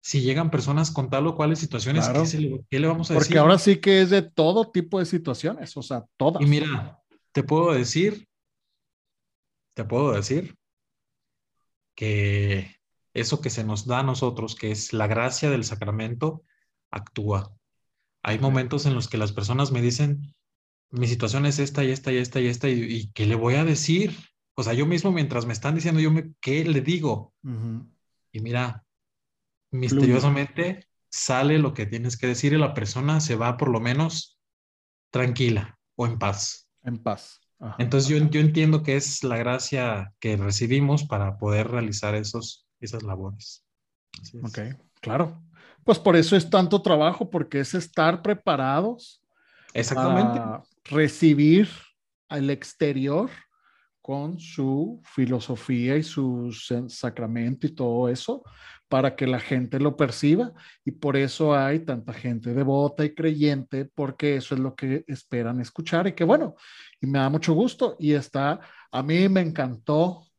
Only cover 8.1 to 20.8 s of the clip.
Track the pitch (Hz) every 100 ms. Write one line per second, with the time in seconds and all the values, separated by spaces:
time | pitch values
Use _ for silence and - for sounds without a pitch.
8.1 | 208 - _ _ _ _ _ _ _ _
9.1 | _ _ _ _ _ _ - 110 120 143
10.1 | 104 104 139 - - _ _ _ _ _
11.1 | _ _ _ _ _ _ _ _ - 110
12.1 | 104 101 101 101 98 95 - _ _ _
13.1 | - 117 151 147 113 107 104 107 123 135
14.1 | 127 127 120 113 - 110 107 - 113 104
15.1 | 107 123 131 151 135 107 107 104 107 110
16.1 | 120 156 156 _ _ _ _ _ 104 104
17.1 | - 104 98 98 - _ _ _ _ _
18.1 | _ - 110 135 131 127 143 147 127 -
19.1 | 113 104 101 101 127 139 127 120 123 147
20.1 | 143 - _ _ _ _ _